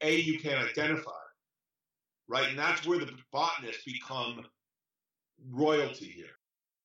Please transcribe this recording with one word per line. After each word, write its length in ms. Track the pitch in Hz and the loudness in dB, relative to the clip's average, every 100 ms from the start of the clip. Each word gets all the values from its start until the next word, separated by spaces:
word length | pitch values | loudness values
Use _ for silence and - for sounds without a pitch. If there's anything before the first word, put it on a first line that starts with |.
A, 120 | 156 | 2
you 240 | 160 160 156 | 2 2 0
can't 240 | 151 135 | 0 0
identify, 480 | 117 131 151 160 - - - _ _ _ _ _ _ _ _ _ - | 0 0 0 0 -4 -12 -14 _ _ _ _ _ _ _ _ _ -2
right? 220 | 123 135 | 2 2
And 80 | 135 | 2
that's 280 | 156 170 151 | 2 2 2
where 120 | 175 | 2
the 120 | 135 127 - | 0 -8 -6
botanists 500 | 135 165 165 120 113 | 0 2 0 -4 -8
become 600 | - 123 - 131 120 120 120 _ _ _ _ _ _ _ _ _ 127 | -8 -10 -6 -4 -4 -6 -12 _ _ _ _ _ _ _ _ _ -6
royalty 540 | 123 151 151 131 127 | 2 4 6 2 -2
here, 320 | 92 85 78 - _ _ _ _ | -12 -14 -18 -20 _ _ _ _